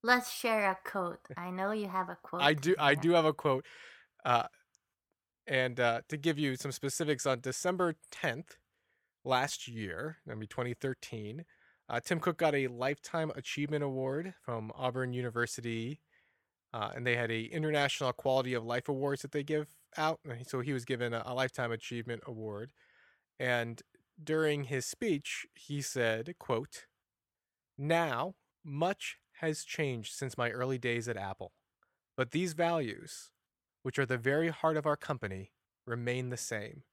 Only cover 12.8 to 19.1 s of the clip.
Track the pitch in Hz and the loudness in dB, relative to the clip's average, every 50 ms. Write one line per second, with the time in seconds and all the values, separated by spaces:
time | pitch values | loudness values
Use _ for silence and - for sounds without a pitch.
12.8 | 127 135 147 - - - - 165 160 156 151 143 131 - - 147 147 143 151 147 | -2 -2 -2 -2 -8 -6 -2 -2 -2 -2 -4 -6 -8 -6 -4 -2 -2 0 0 0
13.8 | 143 139 131 131 131 131 135 147 170 190 180 _ _ - 120 113 110 110 - - | 0 -2 -2 -2 -2 -2 -2 -4 -6 -6 -12 _ _ -4 -4 -4 -4 -6 -8 -2
14.8 | 135 127 120 131 127 123 123 123 123 120 113 120 120 117 - - 117 120 113 113 | -2 0 0 0 -2 -2 -2 -2 -4 -2 0 0 0 0 -2 -6 -4 -4 -2 -2
15.8 | 113 120 147 - _ _ _ _ _ _ _ _ _ _ _ _ _ _ - 117 | -2 -4 -6 -10 _ _ _ _ _ _ _ _ _ _ _ _ _ _ -4 -4
16.8 | 104 107 - - 123 123 120 120 120 113 113 113 113 - - 165 156 156 151 147 | -2 -2 -2 -2 2 2 2 2 2 0 0 -2 -4 -4 -4 -2 0 2 2 2
17.8 | 143 139 - - 143 127 123 - - 135 131 135 131 127 127 120 113 117 120 123 | 2 2 0 0 0 -2 -2 0 2 2 4 4 2 2 0 -2 0 0 -2 -2
18.8 | - - 143 131 139 139 | 0 0 -2 0 0 0